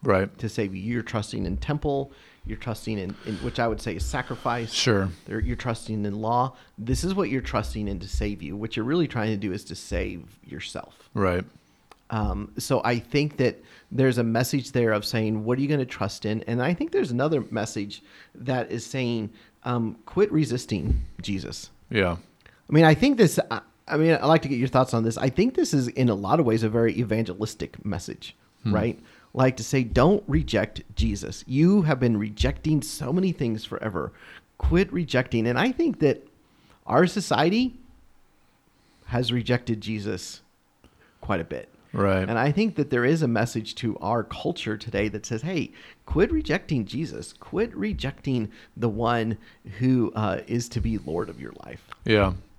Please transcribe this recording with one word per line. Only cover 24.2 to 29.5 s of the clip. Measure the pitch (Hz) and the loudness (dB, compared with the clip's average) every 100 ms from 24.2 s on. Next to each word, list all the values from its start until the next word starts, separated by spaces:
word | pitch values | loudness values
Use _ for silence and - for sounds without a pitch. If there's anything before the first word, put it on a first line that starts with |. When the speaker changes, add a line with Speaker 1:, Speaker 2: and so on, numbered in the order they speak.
| 139 | 6
Speaker 2:
like | 160 | 4
to | 143 | 4
get | 131 | 0
your | 127 | 2
thoughts | 131 127 | 2 4
on | 117 | 2
this. | 113 110 | 0 0
I | 135 | 0
think | 123 226 | 2 2
this | 262 330 | 2 2
is, | 147 123 | 2 0
in | 127 123 | 2 2
a | 101 | 2
lot | 98 147 | 2 4
of | 131 | 4
ways, | 113 | 4
a | 110 | 2
very | 113 113 85 | 4 2 2
evangelistic | 117 107 113 90 107 - - - 104 | 0 0 -2 -2 -6 -6 -10 -8 -6
message, | 82 - - - - _ _ | -6 -6 -12 -14 -20 _ _
Speaker 1:
Hmm. | 110 | -2
Speaker 2:
right? | 101 117 - - - _ - | 0 0 -4 -12 -20 _ 2
Like | 131 | 2